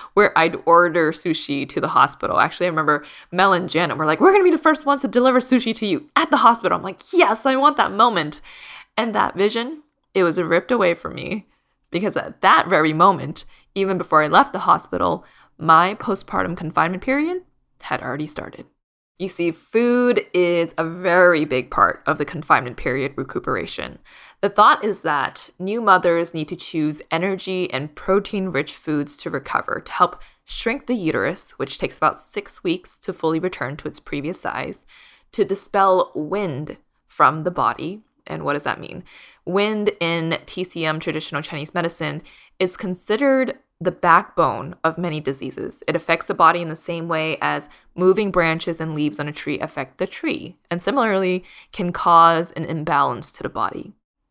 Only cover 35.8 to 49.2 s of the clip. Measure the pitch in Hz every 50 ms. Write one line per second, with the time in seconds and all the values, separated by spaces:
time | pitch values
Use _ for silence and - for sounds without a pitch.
35.8 | 196 190 185 185 - - - 147 151 151 180 208 208 175 139 131 151 - - -
36.8 | _ _ _ _ _ _ - - 151 139 151 160 151 - - - 123 113 117 -
37.8 | 135 160 196 214 - _ _ _ _ - - - 147 143 143 147 - 143 - -
38.8 | - - - - - - - - - - _ _ _ - 180 196 202 214 220 214
39.8 | 208 208 - - 170 165 170 170 160 165 165 - - - - - 180 180 - 175
40.8 | 160 156 156 156 - 175 156 156 156 - 160 143 156 - - 147 147 151 - 175
41.8 | 170 170 170 - 160 151 143 156 - - - - _ _ _ - 185 185 185 -
42.8 | - 185 185 180 - - 214 220 285 277 269 262 262 247 - - _ _ _ _
43.8 | 165 180 - - - 175 165 180 196 - _ - 165 131 104 110 - - - -
44.8 | - 160 160 165 180 175 151 156 151 - 139 135 - 131 - - - - - -
45.8 | - - 160 165 - - 165 170 - - 190 - 170 160 165 175 170 160 151 -
46.8 | - - 170 165 165 170 165 160 156 160 156 - - 147 151 147 147 - - _
47.8 | _ _ _ 170 180 185 185 208 214 196 175 180 165 160 160 170 - 180 165 -
48.8 | 160 160 156 151 151 147 147 -